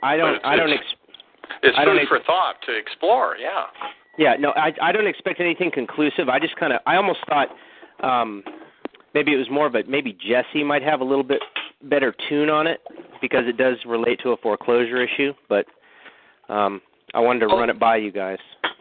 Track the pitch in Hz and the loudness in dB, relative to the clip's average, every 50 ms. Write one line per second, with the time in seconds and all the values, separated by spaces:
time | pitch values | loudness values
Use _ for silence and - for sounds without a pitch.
0 | - 135 151 156 165 156 139 - - 131 143 151 165 156 147 131 - - - - | -2 0 0 2 2 0 0 -2 -2 0 0 2 2 0 0 -2 -4 -8 -12 -12
1 | _ _ - - - _ _ _ - - - - - 135 120 127 147 156 - 170 | _ _ -20 -20 -20 _ _ _ -16 -16 -8 0 2 2 4 4 4 4 4 4
2 | 143 131 151 120 - - 160 185 180 135 87 - - - 120 110 107 - - - | 2 2 0 0 2 0 0 2 0 -2 -4 -6 -8 -6 -6 -6 -6 -8 -8 -2
3 | - 175 226 262 - - - 101 120 - - 175 - - - - - - - - | 0 2 2 2 2 -2 -4 -6 -8 -6 -4 -6 -6 -6 -10 -14 -14 -14 -14 -18
4 | _ _ _ - 156 143 117 123 143 147 - - 156 160 156 - - 170 185 214 | _ _ _ 2 4 4 4 4 2 0 0 2 0 0 0 0 0 0 0 0
5 | 208 196 160 - - 190 170 - 175 175 165 - 180 170 - 143 120 107 - - | 0 -2 -2 -4 -6 -6 -4 -2 -2 -2 0 0 -2 -2 -2 -4 -6 -6 -2 0
6 | 151 147 - - 170 123 127 139 156 160 - - 175 151 127 - - - 160 185 | 0 0 0 0 0 2 2 2 0 -2 -2 -2 -2 0 0 0 0 2 2 2
7 | 208 202 - - - - 156 147 135 - - - - - - - - - _ - | 2 2 -2 -4 -4 -2 0 0 0 0 -4 -12 -20 -20 -20 -20 -20 -20 _ -4
8 | - 135 127 123 117 110 104 101 95 - - - - - _ _ - - - - | -2 0 0 0 0 -2 -4 -10 -14 -16 -18 -18 -20 -20 _ _ -16 -16 -16 -18
9 | _ _ - 147 147 147 147 131 135 113 135 143 151 147 120 110 101 - 131 143 | _ _ -2 0 2 2 2 0 0 0 0 0 0 2 2 0 -2 0 -2 -4
10 | 143 127 98 87 85 98 117 123 123 - - 151 147 143 147 143 131 151 156 135 | -4 -4 -8 -8 -4 0 0 0 0 0 -2 -2 0 0 0 0 0 0 0 0
11 | 127 127 139 139 135 127 139 147 - - - - - - - _ - 139 143 143 | 0 0 0 0 0 0 -2 -2 -4 -6 -10 -12 -12 -12 -16 _ -4 -2 0 2
12 | 135 123 104 - - - 151 147 147 151 156 151 156 165 156 - - - - - | 2 0 -2 -4 -6 -4 -2 0 2 2 2 2 0 0 -2 -4 -8 -16 -20 -20
13 | - - - - - 123 - 131 120 120 120 113 127 131 127 113 - 120 117 113 | -20 -20 -10 -8 -4 -2 0 0 0 0 0 2 2 0 0 -2 -4 -4 -4 -2
14 | 117 120 120 - - 127 120 - - 113 104 - - - 120 120 123 113 120 127 | 0 0 -2 0 0 -2 -2 0 0 -2 -2 0 0 2 2 2 2 2 0 -2
15 | 123 117 - - 139 139 143 - _ _ 104 101 - - _ _ _ _ - - | -2 0 0 -2 -2 -2 -2 -8 _ _ 0 0 0 -2 _ _ _ _ -20 -20
16 | - - - - _ _ _ _ _ - 107 104 104 98 101 95 - _ _ _ | -20 -20 -20 -20 _ _ _ _ _ -6 -2 0 0 0 -2 -4 -12 _ _ _
17 | _ - - 117 117 120 123 120 113 107 - 120 113 117 113 110 117 113 113 110 | _ -6 0 2 2 4 4 2 4 4 4 4 2 0 0 2 2 2 4 2
18 | 107 104 92 101 95 95 95 92 - - - - - - - - | 0 -4 -6 -6 -6 -6 -8 -8 -12 -18 -12 -8 -8 -8 -8 -6